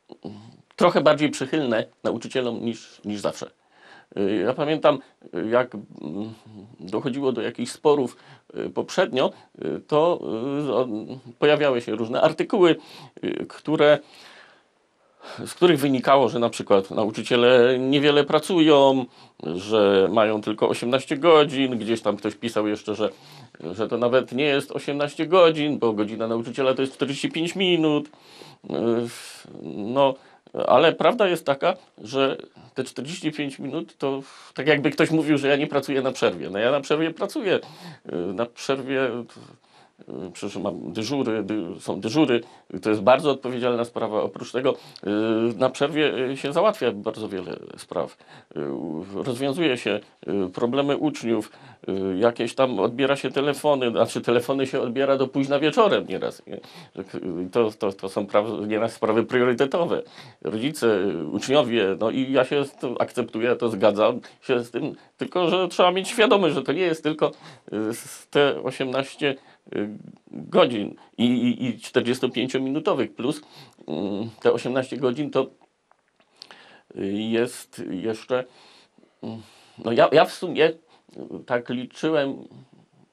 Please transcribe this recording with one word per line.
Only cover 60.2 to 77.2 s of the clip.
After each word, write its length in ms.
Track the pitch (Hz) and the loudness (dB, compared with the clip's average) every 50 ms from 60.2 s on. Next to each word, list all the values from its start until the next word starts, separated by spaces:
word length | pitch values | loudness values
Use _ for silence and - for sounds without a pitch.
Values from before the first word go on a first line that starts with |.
| - - - _ - | -20 -20 -18 _ -8
Rodzice, 560 | - - 110 113 143 - - - 113 107 95 | -6 -6 -4 -4 -6 -4 0 0 2 2 2
y, 280 | 92 101 80 82 78 | 2 0 -2 -4 -6
uczniowie, 720 | 73 80 - - - 131 151 139 117 117 117 101 95 95 85 | -6 -6 -6 -2 2 2 2 2 2 2 2 2 0 0 0
no 100 | 107 113 | -2 -2
i 220 | - 123 131 127 135 | -2 -2 -2 0 0
ja 120 | 135 127 | 0 2
się 200 | - 147 143 139 | 2 0 -2 -2
z 80 | 135 - | -4 -6
tym 240 | - - 131 120 - | -8 -8 -6 -4 -2
akceptuję, 580 | 117 117 - - 120 113 - 113 113 123 117 | -4 -4 -2 -6 -6 -6 -4 -2 0 0 0
to 120 | - 123 117 | 0 0 -2
zgadzam 520 | 113 98 107 107 101 101 107 110 123 117 - - - _ - | 0 2 2 2 4 4 2 2 2 -2 -8 -14 -20 _ -4
się 180 | - 131 120 | -2 -2 -2
z 100 | 117 117 | -2 -4
tym, 260 | - 123 151 139 - - - _ _ | -6 -6 -6 -6 -8 -12 -16 _ _
tylko 340 | _ 135 135 - 180 180 165 | _ -10 -6 -2 0 0 2
że 180 | 170 185 185 170 | 2 0 0 0
trzeba 220 | - - 185 180 | 2 4 4 4
mieć 180 | 180 190 185 - | 4 0 -4 -4
świadomość, 460 | - - 220 - 226 202 190 160 143 | 0 2 4 4 6 4 4 2 0
że 80 | 139 135 | 0 -2
to 100 | - 170 | -2 -2
nie 100 | 180 185 | 0 0
jest 200 | 175 160 160 - | 0 -2 -2 -2
tylko, 280 | 151 156 151 170 143 - - - - - - _ - - | -4 -2 0 -2 -2 -2 -6 -14 -20 -20 -20 _ -8 -6
y, 40 | |
s-, 500 | 104 110 107 120 - - - - - - _ | -4 -4 -4 -6 -6 -10 -16 -18 -20 -20 _
te 320 | - 139 143 139 107 - - | 2 4 4 4 2 -2 -4
osiemnaście, 720 | 127 131 - 139 131 127 135 131 - - - 147 143 135 - - _ _ _ _ - - | -8 -6 -4 -6 -4 -2 -4 -4 -6 -6 -4 -2 -2 -2 -4 -8 _ _ _ _ -10 -6
y, 120 | - 104 104 107 - - - - _ _ _ | -6 -6 -6 -8 -12 -16 -18 -20 _ _ _
godzin 640 | - - 78 - - - 175 135 120 110 101 - - - - _ _ - | -16 -14 -10 -2 2 2 4 4 2 -2 -6 -6 -8 -12 -18 _ _ 0
i, 60 | 110 | 2
i, 400 | 120 123 123 117 123 117 - - | 2 2 2 2 0 0 0 -2
i 140 | 127 110 - | -4 -4 -6
czterdziestopięciominutowych 1300 | - - - 127 120 120 120 123 - 127 131 123 113 131 - 135 135 131 135 156 156 208 180 143 117 107 - | -12 -2 0 0 2 2 0 0 -2 -2 -2 -2 -2 -2 -2 -2 -2 -2 -4 -2 0 0 0 0 -2 -4 -4
plus, 260 | - 117 131 147 - - - - - - - _ _ - | -6 -4 -4 -4 -6 -10 -18 -20 -20 -20 -20 _ _ -12
mm, 440 | - 76 76 98 98 101 98 110 117 110 - | -8 -6 -6 -4 -4 -4 -6 -8 -8 -12 -2
te 120 | - 120 117 | 0 0 0
osiemnaście 440 | 120 - 131 123 135 131 - 131 | 2 -2 -2 -2 -2 -4 -4 -6
godzin 340 | 123 147 127 123 120 151 135 | -4 -2 -2 -2 -2 -6 -2
to, 160 | - 135 131 135 - _ _ _ _ _ _ _ _ _ _ _ _ _ _ _ _ _ - - - - - - - - _ _ - | -2 -2 -2 -2 -6 _ _ _ _ _ _ _ _ _ _ _ _ _ _ _ _ _ -20 -20 -20 -20 -20 -20 -20 -20 _ _ -12
y, 160 | 95 98 98 101 | -8 -6 -4 -4
jest 720 | 101 | -4